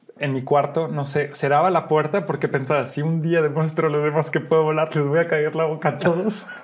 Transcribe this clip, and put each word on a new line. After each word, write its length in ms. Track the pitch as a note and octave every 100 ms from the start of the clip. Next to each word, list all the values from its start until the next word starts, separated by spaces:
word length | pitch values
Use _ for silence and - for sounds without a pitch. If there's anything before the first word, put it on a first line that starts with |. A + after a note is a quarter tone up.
| - -
en 160 | C#3+
mi 80 | C3
cuarto, 460 | C3 C#3+ C#3+ E3 D#3
no 180 | D3+ C#3
sé, 240 | D3+ C#3+
cerraba 380 | - C#3+ C#3+ F3+
la 180 | E3+ -
puerta 380 | D#3 D3 G3 D#3+
porque 200 | C#3+ D#3
pensaba, 380 | C#3+ C3 D3
"Si 160 | A#2+ -
un 220 | D#3 E3
día 180 | E3 E3+
demuestro 460 | D3+ D3 D#3+ D#3+ D#3
a 40 |
los 120 | D3
demás 280 | D3+ D3+ D3+
que 100 | D#3+
puedo 220 | - D#3+
volar, 300 | D#3 D#3 D#3+
les 140 | D#3 C#3+
voy 100 | D#3+
a 80 | E3+
caer 260 | D#3 D3+ D#3+
la 80 |
boca 260 | D#3+ D3+ D3
a 80 | C#3+
todos". 480 | F3 E3+ G#3 - - -